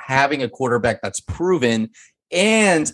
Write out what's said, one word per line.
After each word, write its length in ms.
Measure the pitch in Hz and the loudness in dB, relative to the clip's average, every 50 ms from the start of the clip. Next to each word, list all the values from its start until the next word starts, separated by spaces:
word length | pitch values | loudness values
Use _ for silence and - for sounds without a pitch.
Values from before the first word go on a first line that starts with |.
| - | -6
having 380 | - 131 139 139 139 151 135 127 | -2 0 2 2 2 0 -2 -4
a 60 | 113 | -6
quarterback 520 | - - 131 120 120 117 104 117 107 - | -4 -4 -2 0 0 0 0 0 -2 -2
that's 180 | - 98 - - | -6 -10 -10 -10
proven 680 | - - 92 - 170 185 185 151 123 117 113 110 110 113 _ - - _ _ _ _ - | -10 -10 -8 -4 -2 0 0 2 2 2 0 0 -2 -4 _ -14 -20 _ _ _ _ -6
and 600 | - 175 196 220 220 220 208 196 175 156 151 - | -2 0 2 2 2 4 4 4 4 2 0 -2